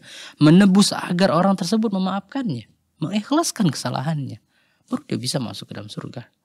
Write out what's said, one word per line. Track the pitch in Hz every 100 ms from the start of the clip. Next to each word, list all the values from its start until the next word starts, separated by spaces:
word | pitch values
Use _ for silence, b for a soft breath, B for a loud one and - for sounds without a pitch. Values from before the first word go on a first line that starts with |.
| B B B B
menebus | 147 175 202 190 196
agar | - - 175 190
orang | 160 190 196
tersebut | 170 220 220
memaafkannya, | 190 185 196 - 277 240 120 - _ _ _
mengikhlaskan | 156 208 - 294 330 - 180
kesalahannya. | 123 123 131 139 151 127 110 _ _ _ _ _
Baru | 247 -
dia | 120
bisa | 123 147
masuk | 110 98 -
ke | 101
dalam | 104
surga. | - - - - _